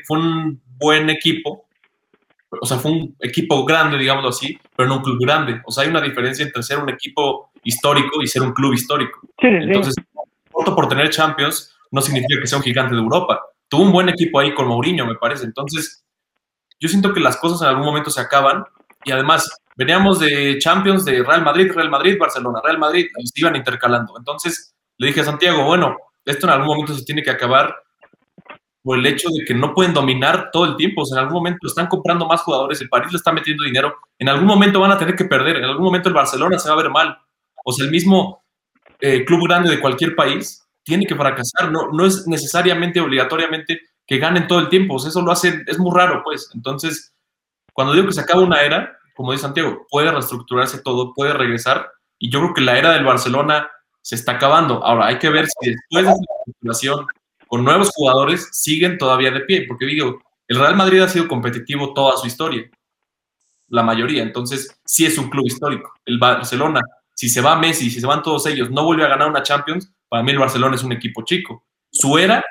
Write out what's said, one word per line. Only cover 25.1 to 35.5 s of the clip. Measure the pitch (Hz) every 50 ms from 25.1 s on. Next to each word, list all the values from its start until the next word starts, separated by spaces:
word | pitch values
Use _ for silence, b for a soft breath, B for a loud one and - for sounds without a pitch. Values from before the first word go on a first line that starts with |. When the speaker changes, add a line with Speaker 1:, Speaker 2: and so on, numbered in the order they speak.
| 143 170
Speaker 1:
a | 139
Santiago, | 151 147 - 175 180 165 151 139
bueno, | 151 170 180 156 127 - - - _ _ _ -
esto | 139 143 - -
en | 175
algún | 143 135 143 151
momento | 147 151 147 151
se | 143 131 -
tiene | - 147 156
que | - 135
acabar | 123 - 127 120 131 139 151 - - - _ _ _ _ _ _ _ _ _ _ _ - - - - - _ _ _ _
por | - 131 127 127
el | 127
hecho | 143 143 143 - 170
de | 160 151 -
que | - 120
no | 120 143 147
pueden | - 180 185 175 160
dominar | 147 135 135 127 127 135 151 170 185 - -
todo | - 165 175
el | 156 135
tiempo. | - 156 170 - 160
O | 139
sea, | 123 131 131
en | 135
algún | 139 165 175
momento | 170 180 180 - -
están | 127 - 165 175
comprando | 175 190 - - 170 175 170 165
más | 165 165 165
jugadores, | - 170 143 131 135 139 151 -
el | 135 -
París | 127 120 120 -
le | 175
está | 165 - 170
metiendo | 160 156 147 151 151 147 143
dinero, | 135 123 131 139 151 - - - _ _ -
en | 127 135
algún | 139 143 185
momento | 208 208 196 202 202 196 190
van | 190 190
a | 196 190
tener | 165 170 190
que | 185 180
perder, | - 143 127 131 156